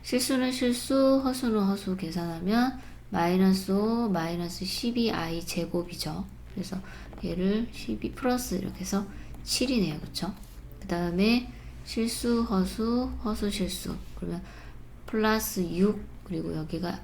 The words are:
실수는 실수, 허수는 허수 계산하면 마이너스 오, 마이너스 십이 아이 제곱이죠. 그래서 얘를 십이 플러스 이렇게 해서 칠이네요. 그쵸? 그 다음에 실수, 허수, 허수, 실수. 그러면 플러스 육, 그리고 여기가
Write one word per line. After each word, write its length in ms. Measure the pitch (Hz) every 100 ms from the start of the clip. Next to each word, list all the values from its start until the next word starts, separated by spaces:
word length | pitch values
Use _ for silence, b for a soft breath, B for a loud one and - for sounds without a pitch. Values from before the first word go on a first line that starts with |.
실수는 480 | - 254 254 269 254
실수, 680 | 254 247 240 - 269 269 269
허수는 360 | 269 254 247 214
허수 340 | 196 196 190 185
계산하면 800 | 165 170 170 165 180 226 254 262 B B -
마이너스 640 | 185 170 185 190 190 190
오, 380 | 196 214 233 233
마이너스 560 | 175 165 175 170 - 190
십이 460 | - 240 233 226
아이 320 | - 165 165
제곱이죠. 840 | 170 185 165 175 170 170 156 165 202 - -
그래서 240 | - 175 185 B B B - 175
얘를 420 | 170 190 214 240
십이 400 | - - 214 -
플러스 440 | - 254 247 - 185
이렇게 260 | 190 -
해서 260 | 185 196 196 B B B
칠이네요. 560 | - - 254 247 170 151
그쵸? 300 | - - 175 - - - - -
그 80 | -
다음에 640 | 170 175 175 208 240 - B B B -
실수, 580 | - 226 - 240 233
허수, 680 | 233 190 185 - 226 240 262 254
허수, 260 | 220 214 208
실수. 460 | 202 180 - 180 165 - -
그러면 280 | 175 170 B B B B - - -
플러스 540 | 220 214 220 220 -
육, 440 | 170 170 202 202 - -
그리고 320 | - 165 165 160
여기가 440 | 156 165 175 185